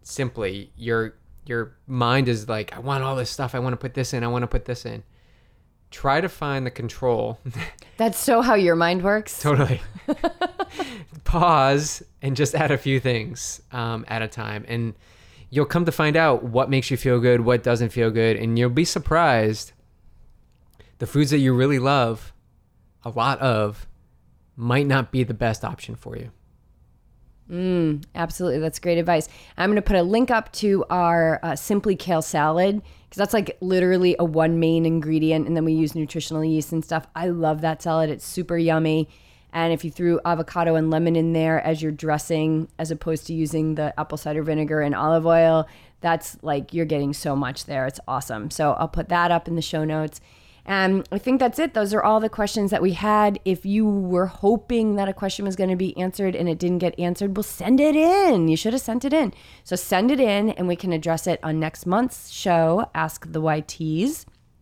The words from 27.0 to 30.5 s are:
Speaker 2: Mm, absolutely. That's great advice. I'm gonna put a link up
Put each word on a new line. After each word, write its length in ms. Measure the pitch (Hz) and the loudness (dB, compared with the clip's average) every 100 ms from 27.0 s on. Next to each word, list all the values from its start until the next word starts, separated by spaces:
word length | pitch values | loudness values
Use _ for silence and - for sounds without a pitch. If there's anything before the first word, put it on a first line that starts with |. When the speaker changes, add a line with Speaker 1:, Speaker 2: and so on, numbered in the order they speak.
| _ _ - _ - | _ _ -20 _ -12
Speaker 2:
Mm, 560 | 175 185 180 160 151 147 - | -4 0 2 2 0 -6 -6
absolutely. 440 | 165 - 180 135 | -6 -4 -2 -2
That's 200 | 156 - | -2 -4
great 180 | 180 170 | 0 0
advice. 300 | 170 165 156 - - - | 2 0 0 -12 -14 -2
I'm 120 | 185 | 0
gonna 120 | 208 | 2
put 160 | 202 196 | 2 2
a 60 | |
link 280 | 175 226 254 | 4 2 2
up 220 | 226 - | 0 -2